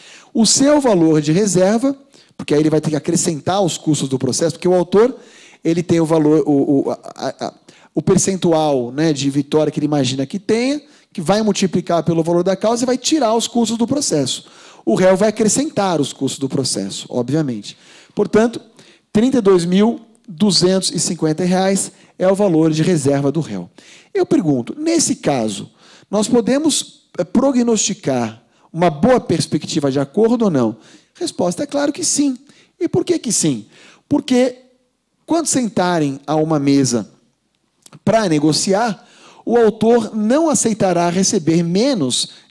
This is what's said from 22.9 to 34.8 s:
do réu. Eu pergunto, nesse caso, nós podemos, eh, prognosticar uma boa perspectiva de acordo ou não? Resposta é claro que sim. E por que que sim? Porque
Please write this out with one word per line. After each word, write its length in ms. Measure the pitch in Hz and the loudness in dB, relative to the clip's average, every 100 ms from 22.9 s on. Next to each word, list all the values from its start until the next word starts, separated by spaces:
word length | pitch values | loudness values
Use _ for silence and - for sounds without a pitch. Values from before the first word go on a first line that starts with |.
| 170 135 139 139 | 0 0 0 0
do 80 | 160 | -2
réu. 300 | 139 98 87 - - - _ | -6 -8 -12 -18 -20 -20 _
Eu 140 | 403 359 | -4 0
pergunto, 480 | 302 165 131 117 - | 0 2 0 -2 -6
nesse 380 | 320 330 - 269 | -2 0 0 -2
caso, 540 | 170 139 110 98 104 _ - - - | -2 -2 -2 -6 -12 _ -20 -20 -6
nós 180 | 202 214 | -4 2
podemos, 760 | 240 214 269 311 - - - _ - | 2 2 0 0 -2 -6 -16 _ -8
eh, 80 | |
prognosticar 1160 | 175 - 269 247 240 220 - 196 147 127 117 110 _ _ _ | -2 2 2 2 2 0 -2 -4 -4 -2 -4 -8 _ _ _
uma 200 | 127 175 | 0 0
boa 280 | 147 208 247 | 2 2 2
perspectiva 720 | - 165 - 151 190 160 143 | 2 -2 -2 -4 -4 -2 -2
de 80 | 135 | -2
acordo 460 | 135 202 220 240 | -2 0 0 2
ou 60 | 214 | 0
não? 260 | 143 120 - - - _ | 2 0 -4 -16 -20 _
Resposta 480 | - 349 - 180 - | -10 -8 -4 -4 -4
é 40 | 285 | -6
claro 240 | 285 294 | -4 -4
que 140 | 285 | -4
sim. 320 | 320 - 294 247 _ - _ - | -4 -2 -2 -2 _ -20 _ -8
E 80 | 330 | -4
por 200 | 370 330 | -2 -2
que 120 | 330 | -4
que 140 | - | -2
sim? 320 | - 160 117 104 - - _ - | -2 -2 -4 -8 -20 -20 _ -4
Porque 500 | 294 - 247 254 254 _ _ | -4 0 2 2 -2 _ _